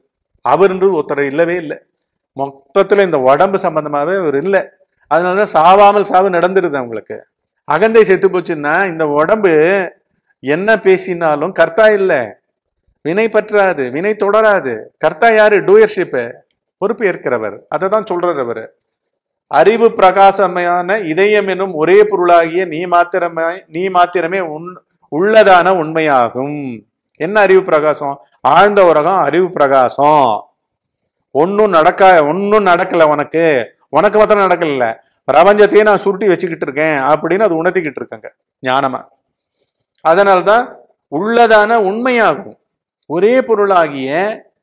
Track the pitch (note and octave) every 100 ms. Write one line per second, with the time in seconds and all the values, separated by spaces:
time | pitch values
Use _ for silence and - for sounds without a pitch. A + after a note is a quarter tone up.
0 | _ _ _ _ B2 - F#3 F#3 G3 E3
1 | C#3+ C#3+ C#3 D3 E3+ F3 D#3 - _ _
2 | _ _ _ C3+ C#3 - _ G3 F#3+ G3+
3 | F#3 D3+ B2+ D3 G3 G3 F#3 D#3 D3 C#3+
4 | D3+ G3 D#3+ C#3 F3+ G3 - _ _ _
5 | - D#3 F3+ F#3+ G#3 D#3+ E3 G3 G3+ G#3
6 | F#3+ F3+ G3 F3 F3+ F#3+ F3 C#3 A#2+ G#2+
7 | - - - _ _ _ - D#3 A3 A3+
8 | F#3+ F#3 F#3+ F3+ E3+ D#3+ D3 E3+ G3 D#3+
9 | D#3 D3 D#3+ A3 G3 D#3 E3 G3 F3 -
10 | _ _ _ _ B2+ D#3 G#3 A3 G3 F#3
11 | F#3+ E3+ E3 D3 F3 F#3+ E3 A3 A3 G#3
12 | F#3+ D3 A2 - _ _ _ _ _ _
13 | D3 F#3+ A3+ G#3+ - G#3 F#3+ D#3 B2 C#3
14 | G3+ G#3+ G3 G#3+ A3 F#3+ C3+ A2 - _
15 | D#3+ - A#3 G#3+ G#3+ G3+ D#3 G#3+ G#3+ F#3+
16 | E3+ C3+ A#2 A#2+ _ _ _ _ G3 A#3
17 | G3 C#3 C#3 A#2+ G#2+ G#2+ _ D3+ F#3+ G#3+
18 | G3 F3+ F3 D3 A#2 A2 A2+ _ _ _
19 | _ _ _ _ - C#3+ F3+ A3+ A3+ -
20 | F#3+ F#3+ G3 G3 F#3 F3+ F3 F3 F3 A3
21 | E3+ D#3+ G#3 G#3 G3 F3+ G3 D#3 D#3+ G3+
22 | G#3+ F#3+ F3 E3+ E3 E3+ F3+ D#3 F3+ F3
23 | F3 F#3 E3+ E3 E3 F#3 - D#3+ F#3+ F3+
24 | F3 F3+ E3 G3 E3 D3+ F3 F3+ _ _
25 | _ D3 G3+ A3 F#3+ F3+ F3 F#3+ D#3 D#3+
26 | D#3 C3+ A2+ A#2+ C#3 D3 C3+ A2+ - _
27 | _ - D#3+ G#3+ G3 F#3+ F3+ D#3 D3+ C#3+
28 | C#3+ C#3 _ _ B2+ D#3+ G3+ G3+ F3+ D3+
29 | D#3 F#3+ C#3+ D#3+ F3+ - C#3 C3+ B2 -
30 | C#3+ D3+ B2 G#2 - _ _ _ _ _
31 | _ _ _ C3+ F3 G3+ G#3+ F3+ F3 -
32 | F#3+ F3 D3 F3+ G3+ G#3+ F#3 E3+ F#3 F3
33 | D#3 D3 C#3 D#3+ E3 C3 A2 _ _ C#3+
34 | G3+ G#3 G#3 G#3 F#3+ F3 E3 C3+ A2+ -
35 | _ _ - C#3+ F#3+ G#3 G3+ G#3 G#3+ G3
36 | G3 F#3 G#3+ E3+ F3+ D#3+ D3+ C3+ D#3 D3
37 | C3+ D3+ D#3+ F#3+ G#3+ D#3+ F3 F3+ D3+ B2
38 | A#2+ A2+ - - _ _ C3 C3 C3+ B2
39 | - _ _ _ _ _ _ _ _ _
40 | D#3+ F3 G3 F#3 F3 A3+ B3+ - _ _
41 | _ C#3+ G#3 A#3 A3+ G#3+ G#3 A#3 F#3+ A3
42 | B3+ A#3+ G3 C#3 G#2+ - _ _ _ _
43 | - D#3+ G#3 C4 A3+ G#3 G3+ F#3 D#3 C#3
44 | C3 D#3 G#3 A#3 _ _